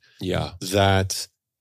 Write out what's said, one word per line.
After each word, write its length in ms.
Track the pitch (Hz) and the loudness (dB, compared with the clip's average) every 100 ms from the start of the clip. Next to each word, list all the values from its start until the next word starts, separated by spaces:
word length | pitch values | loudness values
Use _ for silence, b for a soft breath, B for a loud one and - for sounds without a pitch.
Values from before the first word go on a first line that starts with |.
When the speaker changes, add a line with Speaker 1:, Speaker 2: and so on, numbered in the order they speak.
| b b | b b
Speaker 1:
Yeah. 320 | 92 87 78 90 | -4 -4 -4 -8
Speaker 2:
that 680 | 92 101 98 98 95 - - _ _ _ | -2 2 4 4 0 -4 -10 _ _ _